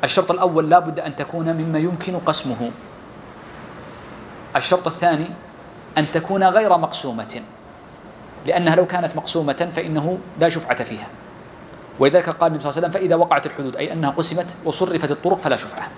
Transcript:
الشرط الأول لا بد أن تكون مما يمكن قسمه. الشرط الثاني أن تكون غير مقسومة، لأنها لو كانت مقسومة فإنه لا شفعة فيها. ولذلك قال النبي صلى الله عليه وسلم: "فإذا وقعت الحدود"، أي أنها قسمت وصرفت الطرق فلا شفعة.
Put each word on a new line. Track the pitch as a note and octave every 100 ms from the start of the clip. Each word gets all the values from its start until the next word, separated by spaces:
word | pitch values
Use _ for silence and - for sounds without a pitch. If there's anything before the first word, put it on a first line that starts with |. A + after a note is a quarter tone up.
الشرط | C#3 - F3+
الأول | F3 F#3 D#3+ D#3
لا | F3
بد | E3+ D#3
أن | D#3 C#3
تكون | C#3+ E3+ E3
مما | E3 D#3+ D#3
يمكن | E3 E3+ - F3+
قسمه. | F3 D#3 C#3 A2+ A#2+ A#2 - - - - - - - - - - - - - - - - - C#3
الشرط | - F#3 F3+
الثاني | D#3+ F3 D#3 E3+ - - - - - - -
أن | D3+
تكون | E3 E3 G3
غير | F#3+ F#3 G#3+ F3
مقسومة، | D#3 - C#3 A2+ G#2 A#2+ G#2+ - - - - - - - - - -
لأنها | F3 E3+ E3
لو | F3+
كانت | F3+ F3+ D#3+
مقسومة | - E3 D3 C3+ F3 E3
فإنه | E3 D#3 D3+ F#3 - -
لا | E3
شفعة | E3 C#3 B2
فيها. | A#2+ A2 - - - - - - - - - -
ولذلك | C3+ E3+ E3+
قال | D#3 E3+
النبي | D#3
صلى | C#3+
الله | C#3+
عليه | E3+
وسلم: | F#3+
"فإذا | F#3 E3
وقعت | E3+ D3 C#3+
الحدود"، | - C3+ B2
أي | D3+
أنها | E3 D#3+
قسمت | F3 D#3+ D#3+ F3 - D#3+
وصرفت | D3+ F#3 E3+ D3+
الطرق | C#3+ E3+ F#3
فلا | D#3 B2
شفعة. | - - -